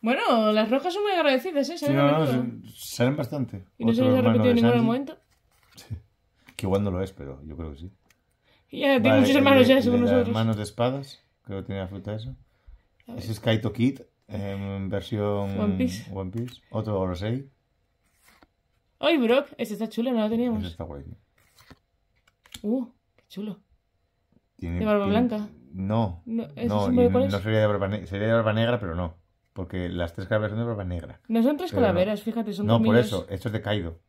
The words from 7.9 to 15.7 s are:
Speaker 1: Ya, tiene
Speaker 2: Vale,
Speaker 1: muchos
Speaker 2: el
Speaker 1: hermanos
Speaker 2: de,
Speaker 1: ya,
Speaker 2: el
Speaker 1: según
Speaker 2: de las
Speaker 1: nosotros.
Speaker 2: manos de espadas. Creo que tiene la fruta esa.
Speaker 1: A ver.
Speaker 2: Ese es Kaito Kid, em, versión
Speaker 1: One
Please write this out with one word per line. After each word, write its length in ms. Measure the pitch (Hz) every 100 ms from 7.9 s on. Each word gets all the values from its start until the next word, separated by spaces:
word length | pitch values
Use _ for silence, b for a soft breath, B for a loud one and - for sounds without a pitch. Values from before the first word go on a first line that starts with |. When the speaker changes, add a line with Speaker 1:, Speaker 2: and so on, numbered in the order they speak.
| 107 _ _ _ _ _ _ _
Speaker 1:
Ya, 180 | 254 277
tiene 60 | 262
Speaker 2:
Vale, 140 | - -
Speaker 1:
muchos 100 | 262
Speaker 2:
el 60 | 269
Speaker 1:
hermanos 240 | 277 269
Speaker 2:
de, 60 | 247
Speaker 1:
ya, 80 | 262
Speaker 2:
el 40 |
Speaker 1:
según 180 | 247 240
Speaker 2:
de 40 | 240
las 60 |
Speaker 1:
nosotros. 220 | 254 233
Speaker 2:
manos 220 | 233 113 107
de 60 |
espadas. 600 | 104 - 120 139 139 - _ _
Creo 180 | - 98
que 60 | 92
tiene 140 | 98
la 80 | 95
fruta 260 | 98 95
esa. 160 | 107 120 131 _ _ - - _ _ -
Speaker 1:
A 40 |
ver. 40 | 240
Speaker 2:
Ese 140 | 98
es 80 | 110
Kaito 320 | 123 110 110
Kid, 280 | - 120 135 - _ _
em, 600 | 107 101 98 98 98 98
versión 720 | 98 95 107 104 101 101 98
Speaker 1:
One 180 | -